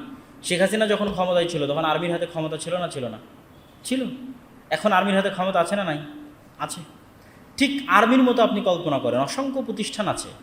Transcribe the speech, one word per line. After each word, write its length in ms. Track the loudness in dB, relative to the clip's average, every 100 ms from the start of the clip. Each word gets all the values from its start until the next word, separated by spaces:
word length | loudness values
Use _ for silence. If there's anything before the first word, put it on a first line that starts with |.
| -10 -16 -20 -12
শেখ 180 | -2 2
হাসিনা 260 | 2 2 2
যখন 260 | 2 0
ক্ষমতায় 360 | -2 2 2 2
ছিল, 180 | -2 -2
তখন 180 | 0
আর্মির 280 | 0 0 0
হাতে 140 | -2 -4
ক্ষমতা 300 | -4 -6 -6
ছিল 200 | -4 -4
না 120 | -4
ছিল 200 | -6 -8
না? 100 | -10 -16 -20 -20 -20 -20 -14
ছিল। 200 | -4 -2 -2 -8 -14 -16 -20 -18 -6
এখন 220 | -2 2
আর্মির 220 | 2 4
হাতে 160 | 2 0
ক্ষমতা 300 | 0 0 2
আছে 160 | 0 0
না 80 |
নাই? 140 | -2 -4 -8 -16 -18 -20 -20 -10
আছে। 220 | -8 -8 -14 -20 -20 -20 -20 -20 -10 0
ঠিক 260 | 0 0 4
আর্মির 360 | 6 8 6
মতো 200 | 6 4
আপনি 180 | 4 2
কল্পনা 380 | 0 0 0 0
করেন, 220 | 0 0
অসংখ্য 420 | 0 -2 -4 -4
প্রতিষ্ঠান 460 | -4 -4 -6 -4 -4
আছে, 200 | -4 -6 -14